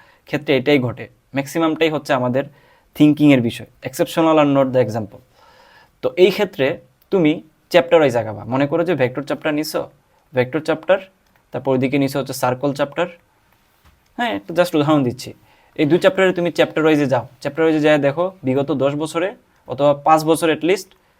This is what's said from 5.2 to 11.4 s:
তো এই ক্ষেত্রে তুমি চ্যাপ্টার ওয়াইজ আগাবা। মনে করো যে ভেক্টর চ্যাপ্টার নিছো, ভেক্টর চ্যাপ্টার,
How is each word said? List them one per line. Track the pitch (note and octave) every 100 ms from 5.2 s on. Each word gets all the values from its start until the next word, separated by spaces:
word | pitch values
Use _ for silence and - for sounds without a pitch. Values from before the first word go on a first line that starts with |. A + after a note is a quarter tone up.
| _ _ _ _ _ - _ _
তো | C3 -
এই | F#3
ক্ষেত্রে | F#3+ G3+ - E3+ C3+ - _ _
তুমি | G3 D#3 E3+ - _ _
চ্যাপ্টার | F3 - E3+
ওয়াইজ | D3 B2
আগাবা। | A2 G2+
মনে | A2 B2+ C#3+
করো | E3
যে | E3+
ভেক্টর | D#3+ B2+ B2
চ্যাপ্টার | C#3 C#3+ D#3
নিছো, | D3+ D#3 E3 - _ _ _ _
ভেক্টর | C3 B2 D#3
চ্যাপ্টার, | D#3 D#3 - F#3+ - _ _ _